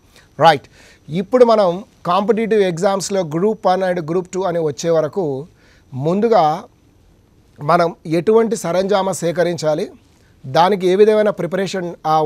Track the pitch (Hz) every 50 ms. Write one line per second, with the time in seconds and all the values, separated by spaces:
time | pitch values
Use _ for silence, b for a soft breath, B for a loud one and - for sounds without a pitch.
0 | b b b b b b _ - 151 165 151 135 - b b b b b b b
1 | b - 151 190 185 - 247 254 247 226 220 214 196 175 175 190 - - _ _
2 | - 170 175 196 208 220 214 220 226 196 226 208 190 185 165 160 202 196 196 190
3 | - - 196 190 180 147 151 170 202 220 214 - - 185 185 190 190 180 180 180
4 | 156 151 165 185 170 - 185 180 190 175 170 170 160 151 - - 170 170 165 156
5 | 156 143 - 202 175 143 135 131 165 - b b b b b b b _ 131 127
6 | 139 165 180 208 233 226 220 185 156 151 160 190 240 - _ _ _ _ _ _
7 | _ _ _ _ _ _ _ _ _ _ _ - 147 151 170 175 170 170 - -
8 | - 160 156 175 147 214 220 226 233 202 226 175 - 170 170 185 196 196 202 190
9 | 190 196 175 - 165 170 165 180 170 175 175 - 156 156 151 165 226 359 - -
10 | _ b b b b b b _ - 131 135 160 175 190 208 175 185 175 185 202
11 | 208 220 214 214 208 208 202 - 170 156 185 185 196 170 - 190 175 170 170 -
12 | - 156 156 156 156